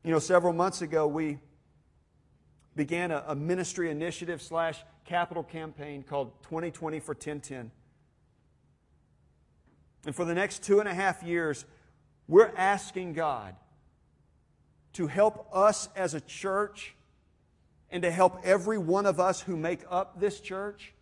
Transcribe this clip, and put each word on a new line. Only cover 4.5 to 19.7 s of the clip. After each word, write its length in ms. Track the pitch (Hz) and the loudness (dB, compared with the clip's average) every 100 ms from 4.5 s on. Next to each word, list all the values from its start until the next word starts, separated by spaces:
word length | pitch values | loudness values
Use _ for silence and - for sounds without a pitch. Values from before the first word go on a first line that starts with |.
| 165 165 151 - _ | -2 -2 -4 -18 _
capital 380 | - 175 175 170 | -4 -2 -2 -6
campaign 600 | 151 165 160 143 147 143 | -8 -10 -12 -12 -12 -12
called 400 | 135 143 135 - | -6 -6 -6 -10
Twenty 280 | - 160 170 | -10 -6 -6
twenty 300 | - 160 156 | -6 -8 -8
for 140 | - | -8
ten 280 | 147 - 147 | -10 -8 -10
ten. 280 | - 131 117 _ _ _ _ _ _ _ _ _ _ _ _ _ _ _ _ _ _ _ _ _ _ _ 151 | -10 -12 -12 _ _ _ _ _ _ _ _ _ _ _ _ _ _ _ _ _ _ _ _ _ _ _ -10
And 100 | 143 | -4
for 80 | |
the 80 | 170 | -2
next 300 | 170 202 - | 0 -2 -4
two 180 | - 202 | 4 4
and 80 | 208 | 4
a 60 | |
half 280 | 180 190 170 | 0 0 0
years, 440 | 170 170 160 139 - _ _ _ _ _ - | -2 -2 0 -4 -10 _ _ _ _ _ 6
we're 240 | 170 220 190 | 8 8 4
asking 560 | 190 202 - 185 180 | 2 2 -2 -8 -6
God 420 | 156 156 123 98 95 _ _ _ _ _ _ _ _ _ _ _ _ _ | -2 -2 -2 -8 -16 _ _ _ _ _ _ _ _ _ _ _ _ _
to 120 | - 160 | -6 -4
help 480 | 151 214 214 - | 4 2 2 -4
us 360 | 185 208 202 - | 4 4 4 -8
as 200 | 196 180 | -6 -4
a 60 | 151 | -4
church 760 | - - 190 196 208 208 - - _ _ _ _ _ _ _ _ _ | -10 -8 -2 -2 -2 -8 -18 -20 _ _ _ _ _ _ _ _ _
and 120 | 175 | -2
to 80 | 175 | -2
help 300 | 170 185 - | 6 4 4
every 360 | 180 196 185 220 | 2 4 4 0
one 260 | 160 190 | 2 2
of 160 | 202 165 | 2 2
us 220 | 185 180 | 2 0
who 120 | - | -4
make 300 | 165 165 | -4 -2